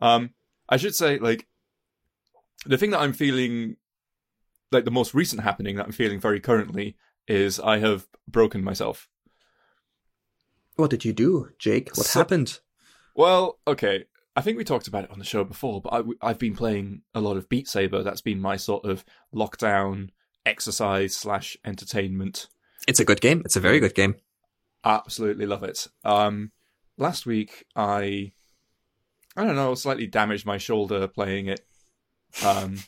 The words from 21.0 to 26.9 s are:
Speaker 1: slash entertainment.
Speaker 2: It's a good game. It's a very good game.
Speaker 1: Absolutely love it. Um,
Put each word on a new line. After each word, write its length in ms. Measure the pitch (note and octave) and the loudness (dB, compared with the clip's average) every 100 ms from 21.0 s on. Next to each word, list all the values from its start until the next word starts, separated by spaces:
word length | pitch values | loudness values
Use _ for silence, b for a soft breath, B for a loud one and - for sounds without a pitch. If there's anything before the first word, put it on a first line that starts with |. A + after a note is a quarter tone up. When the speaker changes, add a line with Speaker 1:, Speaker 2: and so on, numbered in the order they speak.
| F#2+ | 0
Speaker 1:
slash 420 | - G#2 G2 - - | -4 -4 -4 -6 -12
entertainment. 840 | G#2+ F#2+ - G#2+ G2 F#2+ F#2+ - - _ B B - | -12 -10 -6 -4 -2 -4 -6 -8 -14 _ B B 0
Speaker 2:
It's 100 | C3 | 2
a 60 | |
good 160 | G#2+ G2+ | 2 4
game. 220 | B2 E3 | 4 4
It's 100 | - | 0
a 60 | F#2+ | 2
very 180 | F2+ D3+ | 6 6
good 160 | G2 | 4
game. 220 | - G2 - _ _ _ _ _ _ | 4 2 0 _ _ _ _ _ _
Speaker 1:
Absolutely 640 | A2 G#2+ - - G#2+ G#2 G2+ | 2 2 0 -4 -2 -2 -4
love 160 | G2 | -4
it. 240 | F#2+ - - _ | -6 -8 -12 _
Um, 480 | G#2+ G#2 G#2 G#2 G#2+ _ _ _ _ | 2 4 2 0 -8 _ _ _ _